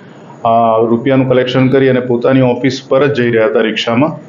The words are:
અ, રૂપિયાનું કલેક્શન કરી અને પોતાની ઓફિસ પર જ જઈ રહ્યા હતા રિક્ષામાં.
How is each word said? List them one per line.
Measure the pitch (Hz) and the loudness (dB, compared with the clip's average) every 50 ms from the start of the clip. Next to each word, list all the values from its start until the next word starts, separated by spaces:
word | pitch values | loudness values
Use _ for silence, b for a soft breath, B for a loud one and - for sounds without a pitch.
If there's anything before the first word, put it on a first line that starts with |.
| B B B B B B B - - | B B B B B B B -4 0
અ, | 117 113 117 117 113 110 113 | 0 2 2 2 2 2 2
રૂપિયાનું | 117 113 117 117 123 139 135 131 127 127 | 2 0 0 0 0 0 0 0 0 0
કલેક્શન | 127 127 123 - - 131 131 127 | 0 0 0 0 0 0 0 2
કરી | 135 135 135 131 | 2 2 2 2
અને | 123 123 | 0 0
પોતાની | 123 127 120 120 - 131 135 131 | -2 -2 -2 -2 0 0 2 2
ઓફિસ | 127 123 120 120 143 131 - - - - | 2 0 0 -2 -2 -4 -4 -6 -4 -2
પર | 135 135 147 | 0 0 0
જ | 139 107 | 0 -2
જઈ | 120 123 120 | -2 -2 0
રહ્યા | 113 110 110 | 0 0 0
હતા | 107 - 117 | 2 0 0
રિક્ષામાં. | 110 110 110 - - 117 117 123 147 165 - - - | 0 -2 -2 -4 -4 -2 0 0 0 -2 -4 -8 -14